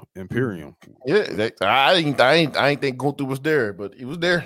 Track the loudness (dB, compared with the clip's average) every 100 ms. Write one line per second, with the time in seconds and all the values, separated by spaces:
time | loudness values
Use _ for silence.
0 | -18 -18 -8 -4 -4 -6 -12 -20 -20 -14
1 | -2 0 0 -2 -4 -2 0 2 4 4
2 | 2 2 4 4 2 2 0 2 -2 -2
3 | -4 -4 -6 -4 0 0 0 -6 -12 -12
4 | -12 -4 0 0